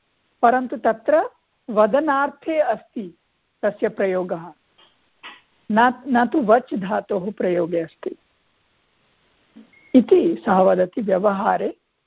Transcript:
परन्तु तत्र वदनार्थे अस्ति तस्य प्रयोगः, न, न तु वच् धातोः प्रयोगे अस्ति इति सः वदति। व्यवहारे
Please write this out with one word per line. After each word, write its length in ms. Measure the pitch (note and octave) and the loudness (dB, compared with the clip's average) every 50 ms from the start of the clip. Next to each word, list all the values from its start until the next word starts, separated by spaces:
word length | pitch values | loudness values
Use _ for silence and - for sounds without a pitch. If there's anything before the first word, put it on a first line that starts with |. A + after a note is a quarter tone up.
| _ _ _ _ _ _ _ _ | _ _ _ _ _ _ _ _
परन्तु 340 | - A#3 A#3+ C4 B3+ A#3+ D4+ | 2 2 2 0 -2 -6 -6
तत्र 540 | A3+ - A#3 A3 A3 - - D4 D#4+ G4+ B4+ - _ _ _ _ _ _ - | -4 -2 -2 -2 -2 -2 0 0 0 0 -2 -8 _ _ _ _ _ _ -2
वदनार्थे 880 | G#3+ G#3+ G#3+ G#3+ A3 C#4+ D#4+ D4+ C4+ C4+ C#4+ C#4 C#4 _ - - G#3+ G#3 | 0 2 2 2 2 0 0 0 0 0 -2 -4 -6 _ -8 -4 -2 -2
अस्ति 600 | G3 G#3 A3 - - _ - B3+ G3 E3+ - _ _ _ _ _ _ _ _ _ | 0 -2 -4 -6 -8 _ -12 -12 -12 -12 -14 _ _ _ _ _ _ _ _ _
तस्य 260 | - G#3 G#3 - A#3 G#3 | -4 -4 -4 -4 -4 -4
प्रयोगः, 640 | G#3+ - G3+ F#3+ F#3 F#3 F3+ F3+ F#3 E3 D#3+ D#3+ D3+ _ _ _ _ _ _ _ _ _ _ _ _ _ - - - - _ _ _ _ _ - | -2 -2 -2 -2 -2 -2 -4 -6 -8 -10 -10 -14 -20 _ _ _ _ _ _ _ _ _ _ _ _ _ -20 -20 -20 -20 _ _ _ _ _ 0
न, 300 | G#3 G#3+ A#3+ B3+ B3+ B3+ - C#4+ | 2 4 4 4 2 -2 -4 0
न 180 | B3 A#3 A#3+ | 0 2 2
तु 160 | A3+ - D#4+ | 2 0 0
वच् 320 | A#3+ F#3+ A3 B3+ - - - | 2 4 4 4 2 -2 -6
धातोः 580 | G#3 F#3+ F#3 G#3+ G3+ G3+ - G#3 F#3+ F3 G#3+ | -6 -4 -4 -4 -4 -4 -4 -4 -4 -4 -6
प्रयोगे 480 | G#3 - - F#3 F3 F3 E3 E3+ F3 E3+ | -6 -4 -2 -2 0 -2 -2 -2 -4 -4
अस्ति 360 | E3 D#3+ _ _ - F#4 - - _ _ _ _ _ _ _ _ _ _ _ _ _ _ _ _ _ _ _ _ _ _ _ _ _ _ _ - - _ _ _ _ _ - | -6 -6 _ _ -12 -12 -12 -14 _ _ _ _ _ _ _ _ _ _ _ _ _ _ _ _ _ _ _ _ _ _ _ _ _ _ _ -20 -20 _ _ _ _ _ 2
इति 480 | B3+ - - G4 F4 B3+ E3+ - - - | 2 4 4 4 4 4 2 -2 -2 -2
सः 120 | - F#3+ F#3 | 0 2 4
वदति। 440 | F#3+ F#3+ F#3+ F3+ F3+ F3+ - - | 4 4 2 2 0 -2 -4 -6
व्यवहारे 720 | G#3+ G3+ F#3+ F3+ G3 G#3 G3 F#3+ G#3+ G3 F#3 F3 G3+ A#3 - _ _ _ _ _ _ | -4 -2 0 0 0 0 0 0 0 0 0 0 -2 -6 -8 _ _ _ _ _ _